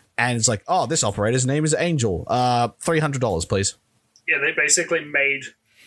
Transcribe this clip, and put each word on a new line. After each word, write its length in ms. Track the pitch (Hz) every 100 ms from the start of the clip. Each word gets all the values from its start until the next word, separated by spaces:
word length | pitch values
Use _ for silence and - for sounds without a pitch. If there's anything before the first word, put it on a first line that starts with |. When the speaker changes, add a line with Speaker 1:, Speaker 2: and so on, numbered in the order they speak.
| _ -
Speaker 1:
and 200 | 120 120
it's 100 | 110
like, 160 | 107 -
"Oh, 180 | 180 120
this 160 | 156
operator's 420 | 110 101 104 127
name 200 | 127 147
is 100 | 156 156
Angel. 480 | 175 156 113 85 -
Uh, 400 | 123 123 123 120 -
three 220 | - 165
hundred 200 | 151 139
dollars, 240 | 120 85
please." 300 | 85 98 98 - _ _ _ _ -
Speaker 2:
Yeah, 100 | 156
they 140 | 147
basically 520 | 160 151 180 165 165
made, 380 | 147 143 139 139 131 - _ _